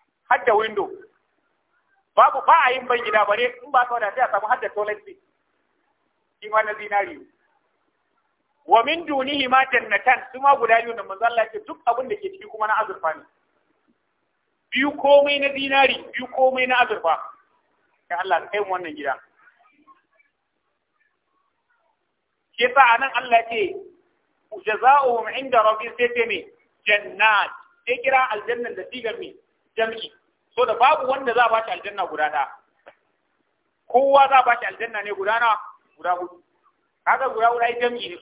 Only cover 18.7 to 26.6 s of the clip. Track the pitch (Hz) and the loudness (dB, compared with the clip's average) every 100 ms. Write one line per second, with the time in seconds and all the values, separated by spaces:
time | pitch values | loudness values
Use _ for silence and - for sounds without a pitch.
18.7 | 180 165 147 143 123 _ _ _ _ _ | -6 -8 -10 -8 -8 _ _ _ _ _
19.7 | _ _ _ _ _ _ _ _ _ _ | _ _ _ _ _ _ _ _ _ _
20.7 | _ _ _ _ _ _ _ _ _ _ | _ _ _ _ _ _ _ _ _ _
21.7 | _ _ _ _ _ _ _ _ - 240 | _ _ _ _ _ _ _ _ -2 2
22.7 | 269 247 233 269 240 254 233 226 220 175 | 4 6 4 0 -4 2 2 2 -4 -4
23.7 | - - _ _ _ _ _ _ 208 208 | -6 -16 _ _ _ _ _ _ -10 -6
24.7 | 214 247 285 262 233 220 233 269 247 214 | 2 4 6 4 -2 -4 -10 0 2 4
25.7 | 220 233 240 240 240 226 196 - _ | 0 -6 -2 -2 0 -4 -4 -10 _